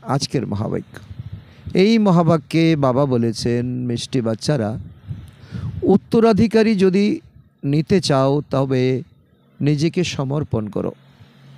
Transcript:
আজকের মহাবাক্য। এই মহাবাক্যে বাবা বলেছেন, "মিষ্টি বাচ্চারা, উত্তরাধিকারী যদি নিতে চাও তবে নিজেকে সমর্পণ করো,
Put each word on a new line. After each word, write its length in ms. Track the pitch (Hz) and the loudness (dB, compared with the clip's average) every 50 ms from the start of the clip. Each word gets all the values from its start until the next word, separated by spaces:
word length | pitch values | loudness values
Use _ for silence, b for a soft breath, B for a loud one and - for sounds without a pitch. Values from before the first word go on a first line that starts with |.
আজকের 460 | - 113 123 143 - - - 131 110 98 | -6 -4 -4 -4 -4 -4 -4 -4 -4 -4
মহাবাক্য। 520 | 101 98 110 92 92 92 95 - - - - - - - - B B B B B B B B B - | -4 -6 -4 -4 -6 -6 -8 -10 -16 -20 -20 -18 -16 -16 -16 B B B B B B B B B 0
এই 240 | 180 190 214 226 226 | 2 2 4 4 4
মহাবাক্যে 800 | 208 202 170 175 170 160 170 156 - - - 165 165 165 165 | 4 4 4 4 4 4 2 2 0 -2 0 2 2 2 2
বাবা 300 | 147 139 131 123 131 147 | 2 2 2 2 2 0
বলেছেন, 600 | 135 127 117 117 117 110 - - 123 120 120 120 | 2 2 0 0 0 -2 -2 -2 -2 -2 -2 -2
"মিষ্টি 560 | 123 123 127 127 120 117 120 - - - 131 | -4 -6 -6 -6 -4 -6 -6 -6 -4 -4 -2
বাচ্চারা, 580 | 113 113 113 - - - 151 131 107 104 117 - - - - B B B B B B B B B B B B B B B B - | -2 -2 -4 -2 -2 -2 -2 0 -2 -4 -4 -6 -10 -14 -18 B B B B B B B B B B B B B B B B -2
উত্তরাধিকারী 920 | - 180 190 - - - - 233 220 226 220 180 233 214 220 220 214 220 226 | 2 2 2 2 2 0 2 2 4 4 4 2 2 2 2 2 2 2 2
যদি 440 | 185 190 190 175 202 202 214 302 - - - _ - - _ _ _ - | 4 2 4 4 2 2 0 0 -4 -8 -14 _ -20 -20 _ _ _ -4
নিতে 380 | 139 143 156 156 - 139 143 | -2 0 0 0 2 2 2
চাও 400 | 131 - 143 135 135 139 139 147 - - | 2 2 2 2 2 2 2 0 -2 -2
তবে 540 | - 135 139 131 131 127 127 131 131 127 - - _ _ _ _ _ _ _ _ _ - | -2 -2 0 0 0 0 0 0 0 -2 -6 -10 _ _ _ _ _ _ _ _ _ -4
নিজেকে 420 | 139 143 151 139 151 170 - 185 170 | -2 0 0 0 0 -2 0 -2 -2
সমর্পণ 680 | - - - 139 131 139 156 147 - - 113 107 104 | -2 -4 -4 -4 -4 -4 -4 -4 -4 -4 -4 -4 -4
করো, 220 | - 95 90 92 - - _ _ _ _ - - _ _ - - - | -6 -6 -6 -6 -8 -10 _ _ _ _ -20 -20 _ _ -20 -20 -20